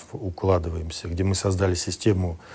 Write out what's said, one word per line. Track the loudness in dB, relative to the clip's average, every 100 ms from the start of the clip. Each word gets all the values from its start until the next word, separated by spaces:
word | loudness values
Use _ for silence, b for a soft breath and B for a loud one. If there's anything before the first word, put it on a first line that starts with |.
| -12
укладываемся, | -8 -8 -2 2 2 2 -4 -6 -8 -6
где | 0
мы | 0
создали | 2 0 2 2 2
систему, | -2 0 2 2 0 -4 B